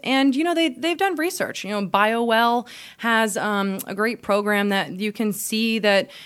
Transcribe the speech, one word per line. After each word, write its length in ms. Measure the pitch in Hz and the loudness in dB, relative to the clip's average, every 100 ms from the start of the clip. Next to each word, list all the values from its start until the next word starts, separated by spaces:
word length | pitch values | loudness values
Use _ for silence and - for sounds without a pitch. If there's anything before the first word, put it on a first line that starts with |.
And, 320 | - 269 277 262 | 0 2 4 2
you 80 | |
know, 100 | 339 | 0
they, 140 | 330 320 | 2 0
they've 280 | 247 320 320 | 0 -4 0
done 180 | 392 311 | 0 0
research. 480 | 339 - - - | -4 -2 -6 -6
You 60 | 190 | -6
know, 160 | 208 190 | -4 0
BioWell 800 | 196 214 233 233 226 233 240 233 - - - | 2 2 2 2 4 4 2 -4 -16 -20 -6
has, 400 | 233 226 220 185 | 0 2 2 0
um, 420 | 202 202 196 190 - | -2 -2 -2 -4 -6
a 80 | 196 | -2
great 260 | 220 220 | -2 -2
program 460 | - 202 208 202 202 | 0 0 2 0 2
that 300 | 196 147 180 | 0 -2 -4
you 140 | 214 | -6
can 180 | 208 214 | -2 -4
see 480 | - - 220 226 220 | -2 -4 0 0 2
that, 320 | 208 196 - - | 4 4 2 -10